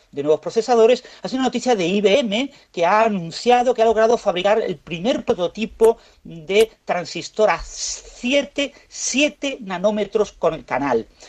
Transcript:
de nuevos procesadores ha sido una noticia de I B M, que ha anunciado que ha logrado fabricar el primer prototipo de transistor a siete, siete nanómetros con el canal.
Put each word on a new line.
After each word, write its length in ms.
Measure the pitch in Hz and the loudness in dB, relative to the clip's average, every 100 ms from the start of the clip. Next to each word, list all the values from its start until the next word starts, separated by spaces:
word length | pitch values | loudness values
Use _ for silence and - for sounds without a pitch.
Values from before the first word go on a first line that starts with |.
| _ | _
de 100 | 139 | -4
nuevos 200 | 147 294 | 0 0
procesadores 640 | 175 226 240 233 226 247 - - | -2 -2 2 4 6 4 -2 -14
ha 60 | 180 | -8
sido 120 | 262 | -4
una 80 | 254 | -2
noticia 280 | 240 254 220 | -2 -2 0
de 120 | 170 | 0
I 140 | 202 | 2
B 180 | 196 262 | 2 2
M, 320 | 233 214 277 - _ | 0 -4 -6 -10 _
que 140 | - 170 | -2 2
ha 180 | 214 | 2
anunciado 720 | 226 196 165 - 240 247 247 | 2 -2 -6 -4 2 2 2
que 80 | 233 | 2
ha 40 | 226 | 2
logrado 320 | 214 226 240 | 4 2 2
fabricar 440 | 202 180 196 220 | 0 0 2 0
el 160 | - 170 | 0 -6
primer 480 | - 165 214 302 - | -10 -6 -2 -2 -2
prototipo 720 | 214 170 - 220 - 226 226 - _ | -2 -4 -4 -8 2 2 2 -4 _
de 460 | - 165 151 202 220 _ - | -20 -14 0 2 2 _ -6
transistor 640 | 180 165 - - - 214 | -6 -6 -10 -6 0 0
a 100 | 165 | 0
siete, 1120 | - - - - - - 240 285 285 - 277 - _ | -6 -10 -10 -10 -16 -10 -2 -2 -2 -4 -6 -8 _
siete 680 | - - 254 294 - 269 269 | -10 -6 0 -2 -2 -10 -8
nanómetros 720 | 196 175 208 214 202 220 202 | -10 -4 -2 -2 -2 -2 -2
con 200 | - 165 | -2 -4
el 120 | 151 - | -4 -6
canal. 420 | 127 139 117 - _ | -4 -2 -2 -4 _